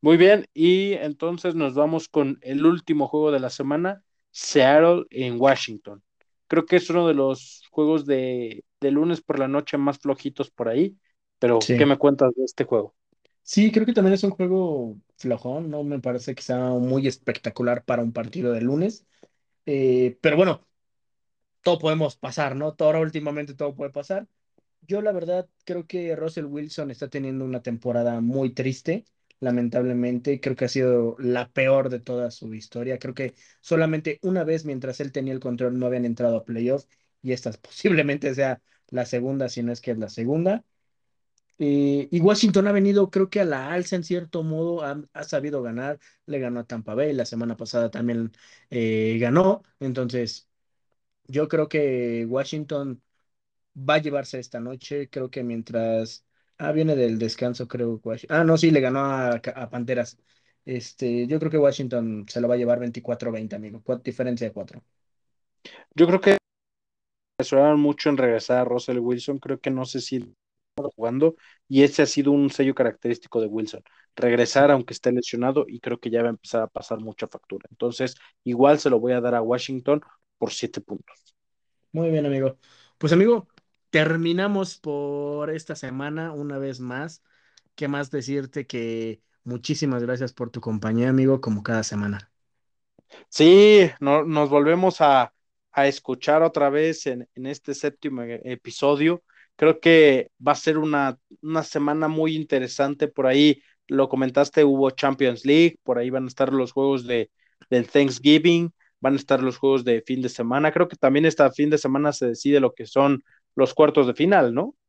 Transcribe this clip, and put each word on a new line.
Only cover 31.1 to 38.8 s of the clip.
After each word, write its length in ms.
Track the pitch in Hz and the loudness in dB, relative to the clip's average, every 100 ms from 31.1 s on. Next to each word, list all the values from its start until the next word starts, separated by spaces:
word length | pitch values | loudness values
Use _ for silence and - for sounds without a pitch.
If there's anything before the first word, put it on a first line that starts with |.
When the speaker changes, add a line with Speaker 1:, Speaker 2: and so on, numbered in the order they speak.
| 113 | -4
Speaker 2:
la 320 | 127 123 120 | -2 -2 -4
peor 380 | - 131 135 131 | -2 2 2 0
de 100 | 123 | -6
toda 300 | 120 123 120 | -8 -6 -6
su 240 | 117 113 | -8 -14
historia. 440 | 110 - 120 123 123 | -14 -14 -10 -8 -8
Creo 160 | - | -8
que 200 | 127 131 - _ _ | -8 -10 -10 _ _
solamente 560 | - 165 160 156 156 147 | -2 0 2 0 -4 -6
una 220 | 185 185 | -4 -2
vez 200 | 160 160 | -2 -2
mientras 360 | 156 131 131 127 | -4 -8 -8 -8
él 120 | 139 | -8
tenía 200 | 135 135 | -6 -6
el 60 | 131 | -6
control 380 | 127 120 123 127 | -6 -4 -4 -2
no 80 | 123 | -2
habían 180 | 123 120 | -2 -4
entrado 300 | 117 120 113 | -2 0 -2
a 80 | |
playoff, 420 | - 113 120 135 - _ _ _ | -4 -4 -2 -2 -6 _ _ _
y 100 | 131 | -6
esta 200 | 127 - | -6 -6
<laughs> 100 | 110 | -12
posiblemente 720 | - - 175 165 143 143 139 | -18 -4 0 2 0 -2 -4
sea 280 | 131 135 127 _ _ | -2 -4 -4 _ _